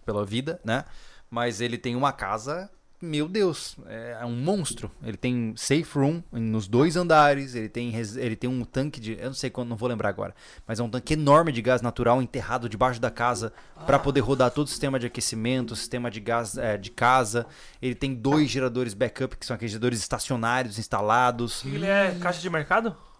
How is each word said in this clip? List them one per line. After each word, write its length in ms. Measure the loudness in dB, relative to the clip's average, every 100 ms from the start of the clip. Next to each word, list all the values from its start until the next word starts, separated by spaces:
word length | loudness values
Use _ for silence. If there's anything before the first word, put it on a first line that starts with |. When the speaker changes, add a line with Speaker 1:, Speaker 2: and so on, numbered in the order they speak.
Speaker 1:
pela 220 | -6 -4 -2
vida, 340 | -4 -4 -6
né? 220 | -4 -4 -4 -14 -18 -20 -10
Mas 320 | -4 -2 -2
ele 160 | -4 -4
tem 160 | -4
uma 180 | 0 0
casa, 560 | -2 -4 -4 -4 -8 -10 -18 _ _
meu 280 | -6 -4 -2
Deus, 480 | 0 0 0 -8 -14 -16
é, 320 | -12 -12 -8
é 40 | -6
um 80 |
monstro. 560 | -2 0 0 -2 -6 -10 -10
Ele 120 | -10 -4
tem 380 | -2 0 -2 -4
safe 320 | 0 0 0 0
room 240 | 0 0 -6
nos 340 | -4 -2 -2 2
dois 300 | 4 4 2
andares, 580 | 4 8 8 4 0
ele 140 | -6 -6
tem 220 | -6 -4
res-, 260 | -4 -6 -4
ele 180 | -4
tem 160 | -2 -2
um 140 | -4
tanque 340 | -4 -2 -4 -4
de, 140 | -10
eu 140 | -8 -8
não 80 |
sei 160 | -6 -6
quanto, 180 | -6 -6
não 80 | -4
vou 120 | -2
lembrar 200 | 2 2
agora, 260 | 2 -4 -8 -20 -16 -8
mas 140 | -4
é 20 |
um 80 | -2
tanque 220 | -4 0
enorme 400 | 2 8 8 8
de 100 | 2
gás 180 | 2 4
natural 400 | 2 2 4 4
enterrado 480 | 2 -4 -4 -4 -4
debaixo 320 | 0 0 2
da 100 | -4
casa 420 | 0 -2 0 -4 -10 -20 -6 4
pra 120 | 4
Speaker 2:
Ah. 20 |
Speaker 1:
poder 180 | 4 2
rodar 300 | 2 4 4
todo 160 | 2 -2
o 40 |
sistema 280 | -2 -2 -2
de 80 | -4
aquecimento, 720 | -4 -4 -2 -2 -2 -2 -6
sistema 340 | -6 -6 -6
de 80 | -6
gás, 400 | -2 -2 -2 -4
é, 180 | -2 -2
de 140 | -6
casa. 560 | 2 4 6 4 0 -4 -10 -20 -8
Ele 140 | -6
tem 220 | -4 -4 -2
dois 340 | 2 4 2
geradores 440 | 0 -2 0 -4
backup, 420 | -2 -2 -2 -6 -6
que 100 | -8
são 80 |
aqueles 160 | -6 -6
geradores 300 | -2 0 0
estacionários 760 | -2 -4 -2 -2 2 0 0 -6
instalados. 880 | -4 0 4 6 4 2 -2 -6
Speaker 2:
Ele 220 | -6 -4 2
é 300 | 4 2 0
caixa 200 | -2 -4
de 100 | -2
mercado? 460 | -4 2 2 2 -4 -12 -20